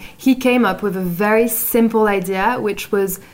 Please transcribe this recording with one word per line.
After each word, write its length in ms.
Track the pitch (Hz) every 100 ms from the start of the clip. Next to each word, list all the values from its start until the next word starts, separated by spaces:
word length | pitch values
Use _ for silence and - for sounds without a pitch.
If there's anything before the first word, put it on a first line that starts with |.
| - -
he 200 | 262 254
came 280 | 254 247
up 180 | 214 185
with 120 | 202 185
a 40 |
very 480 | 180 170 208 220 233
simple 580 | - - 240 226 220 214
idea, 540 | 196 185 190 208 254
which 320 | 214 196 -
was 260 | 202 190 180 -